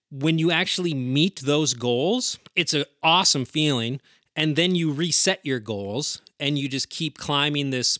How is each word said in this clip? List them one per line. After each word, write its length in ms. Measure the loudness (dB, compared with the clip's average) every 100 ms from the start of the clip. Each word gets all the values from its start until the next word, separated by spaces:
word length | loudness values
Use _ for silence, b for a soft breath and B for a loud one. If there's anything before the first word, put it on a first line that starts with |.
| _
When 280 | -2 2 2
you 120 | 2
actually 440 | 2 0 -2 -2
meet 460 | -2 0 2 2 0
those 340 | 0 2 0
goals, 640 | -2 0 0 0 0 -2 -8 -6 -2
it's 160 | 0
an 120 | 0 -4 _
awesome 420 | 2 4 4 0
feeling. 560 | -2 0 0 0 -2 -6 b b b -2
And 180 | 0
then 200 | 2 2
you 180 | 2 0
reset 480 | -2 0 2 2 0
your 160 | -2 -4
goals 640 | -4 -6 -4 -4 -6 -8 -14 _
and 200 | -2 -2
you 100 | -2
just 220 | -4 -6
keep 280 | -6 -8 -6
climbing 520 | -2 0 0 -2 -2
this 280 | -2 -2